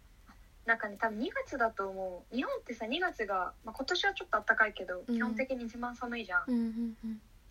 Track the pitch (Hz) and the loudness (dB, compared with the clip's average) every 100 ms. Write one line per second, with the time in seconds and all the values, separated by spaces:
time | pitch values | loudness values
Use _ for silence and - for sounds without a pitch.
0 | - - - - - - - 226 214 202 | -20 -20 -20 -20 -20 -2 2 2 0 0
1 | 226 214 302 539 523 277 226 226 196 190 | 0 0 -2 -2 -2 2 2 2 -4 -2
2 | 190 180 - 233 359 523 - 233 220 311 | -4 -6 -6 -2 0 -2 -4 -6 -4 0
3 | 359 294 202 190 180 - - - 269 359 | 0 0 0 0 0 -6 -10 -6 -2 2
4 | 392 392 - 208 208 220 220 208 185 180 | 2 0 0 2 4 4 4 0 -6 -4
5 | - 233 226 220 262 254 233 233 240 240 | 0 0 2 0 0 -2 -4 -6 -6 -4
6 | 240 233 190 180 - 240 226 226 233 220 | -4 -4 0 0 2 2 2 0 -2 -4
7 | 226 214 - - - | -6 -8 -12 -20 -10